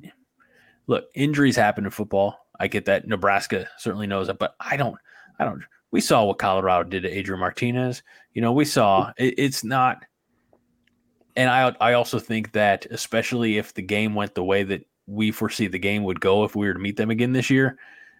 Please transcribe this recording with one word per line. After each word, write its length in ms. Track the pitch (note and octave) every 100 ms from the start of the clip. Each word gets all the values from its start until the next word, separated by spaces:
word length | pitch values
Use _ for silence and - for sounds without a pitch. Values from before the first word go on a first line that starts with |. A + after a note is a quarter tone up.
| - - _ _ _ _ _ _ -
look, 180 | A#2+ -
injuries 420 | - C#3+ C#3+ C#3 A#2+
happen 300 | G#2 G#2 G2
in 60 |
football. 560 | - G#2 G2 G2+ - _ -
I 80 | F#2+
get 180 | G#2+ G2
that. 220 | G2 -
Nebraska 600 | G#2 G2+ G2 - G2 F2+ -
certainly 300 | A2+ G2+ G#2
knows 180 | G2 F#2
that, 140 | F#2
but 160 | - -
I 160 | - C#3
don't, 200 | B2 - _ - - -
I 80 | B2
don't, 160 | C#2+ - _ _
we 120 | -
saw 240 | - C3+ G#2
what 120 | F#2+
Colorado 520 | G2+ F#2+ F#2+ F2+ F2
did 140 | F#2+
to 60 | F2+
Adrian 300 | G2 F#2 F#2+
Martinez. 640 | F2+ - A#2+ B2 B2+ B2 - - _
You 80 | -
know, 100 | A#2
we 140 | C3 D3
saw, 480 | C3+ G#2 F#2+ F2 -
it, 180 | B2+ -
it's 260 | C#3 C3+
not, 400 | A2 C3 B2+ - - _ _ _ _ _ _ _ _ _ _ _ _ -
and 140 | B2+
I, 240 | B2+ B2+ B2
I 140 | A#2
also 260 | A#2+ A#2+ A#2
think 320 | - A2 G#2+
that 320 | G#2+ G#2 F#2+ -
especially 680 | A2+ - A2+ A2 B2 A2+ G#2
if 160 | -
the 80 | -
game 320 | F#2 G#2 G#2+
went 220 | G#2 G2+ -
the 80 |
way 200 | F2+ G2
that 220 | G2 F2+ - _ -
we 260 | G2+ G#2+
foresee 360 | G#2+ G#2+ - G2+
the 120 | F#2
game 240 | G2 G#2
would 160 | G2 F2+
go 240 | F#2+ G2+
if 120 | G#2+ G#2
we 120 | G2+
were 60 |
to 60 | F2+
meet 180 | G2+ G2+
them 120 | G#2+
again 220 | A2+ A#2+
this 180 | B2+ B2
year, 280 | C3+ C3+ - - - -